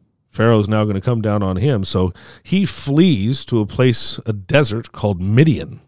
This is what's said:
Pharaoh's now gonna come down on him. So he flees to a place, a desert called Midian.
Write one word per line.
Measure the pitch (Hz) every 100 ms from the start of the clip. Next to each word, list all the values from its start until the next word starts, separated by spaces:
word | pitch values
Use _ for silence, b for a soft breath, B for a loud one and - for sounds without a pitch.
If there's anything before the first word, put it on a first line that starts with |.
| _ _ _
Pharaoh's | - 113 110 101
now | 107 107
gonna | 95
come | 123 117
down | 107 104
on | 95 92
him. | 131 113
So | 95 92 90 B B B
he | - 185 196
flees | - 143 143 185 110 107 135 -
to | 117
a | 104
place, | - 127 117 - - -
a |
desert | 104 95 143 120 110 -
called | - 104 87
Midian. | 95 113 160 110 82 -